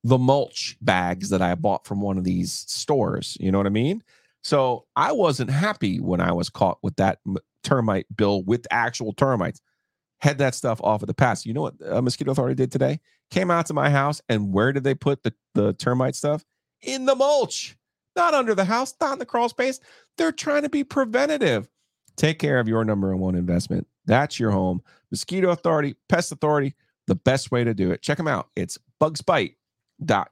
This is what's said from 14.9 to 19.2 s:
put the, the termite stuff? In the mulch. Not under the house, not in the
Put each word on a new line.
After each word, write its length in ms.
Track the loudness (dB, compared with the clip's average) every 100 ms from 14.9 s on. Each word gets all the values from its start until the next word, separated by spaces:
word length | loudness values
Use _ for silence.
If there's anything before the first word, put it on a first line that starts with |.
put 280 | 0 0 0
the, 100 | -4 -6 _
the 180 | 0 0
termite 400 | 0 -2 0 -2 -2
stuff? 280 | -2 -4 _ _ _ _
In 220 | -8 -2 0
the 80 |
mulch. 640 | 2 4 2 0 -6 -12 -18 _ _ _ 0
Not 180 | 2
under 200 | 2 2
the 100 | 0
house, 300 | 2 0 -2 -2
not 120 | -4
in 40 |
the 80 | -2